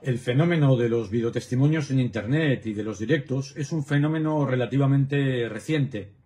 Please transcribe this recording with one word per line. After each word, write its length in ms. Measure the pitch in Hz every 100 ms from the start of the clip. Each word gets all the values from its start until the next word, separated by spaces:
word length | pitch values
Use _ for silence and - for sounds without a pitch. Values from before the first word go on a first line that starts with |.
El 180 | - 120
fenómeno 580 | - 123 170 170 143 127
de 100 | 120
los 220 | 117 107
videotestimonios 800 | 113 117 117 - 123 143 160 143
en 100 | 135
Internet 680 | 123 107 101 147 156 117 107
y 60 |
de 100 | 104
los 160 | 107 98
directos 560 | 110 160 - 131 135 -
es 140 | 139
un 120 | 165
fenómeno 600 | 143 143 151 160 156 151 139
relativamente 1040 | 127 117 131 139 139 135 143 139 127 117
reciente 640 | 107 - 156 131 107 95 -